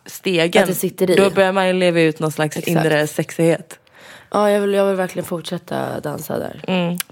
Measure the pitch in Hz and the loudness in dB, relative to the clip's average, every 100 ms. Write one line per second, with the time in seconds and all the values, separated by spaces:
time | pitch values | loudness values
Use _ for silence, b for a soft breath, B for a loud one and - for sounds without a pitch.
0 | - - - 175 170 214 185 185 185 - | -18 -8 -2 0 2 2 2 0 -4 0
1 | 185 180 196 185 190 196 185 185 180 170 | 2 4 4 4 2 2 0 2 2 4
2 | 160 151 156 151 151 170 - 165 156 151 | 2 2 -4 -2 -4 -2 -2 0 2 2
3 | 151 - 156 - 165 156 - - B B | 0 -2 -6 0 2 2 -4 -20 B B
4 | B B B 196 208 208 202 196 196 190 | B B B 0 2 2 2 2 2 0
5 | 180 175 170 175 - 170 - 135 131 127 | -2 -4 -6 -8 -6 -8 -6 -6 -4 -6
6 | 151 143 156 - - - - 185 175 175 | -6 -8 -6 -6 -6 -10 -4 -2 -2 -4
7 | - | -10